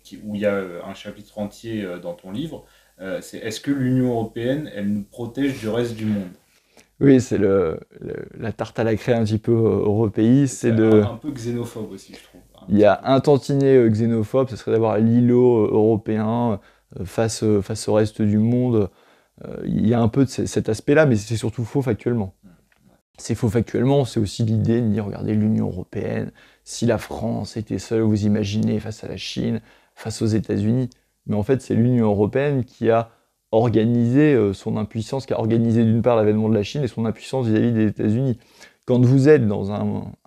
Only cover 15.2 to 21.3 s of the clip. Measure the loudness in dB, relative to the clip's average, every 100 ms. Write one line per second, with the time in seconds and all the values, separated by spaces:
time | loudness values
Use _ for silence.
15.2 | 4 6 6 4 2 4 4 2 0 -2
16.2 | -2 -2 -2 -4 -8 _ _ -14 -10 -4
17.2 | -4 0 0 0 0 -6 0 2 2 0
18.2 | 0 2 2 0 0 0 0 -6 _ _
19.2 | _ _ -16 -10 -4 0 2 2 2 2
20.2 | 0 0 -4 -2 -2 -4 2 4 4 2
21.2 | -2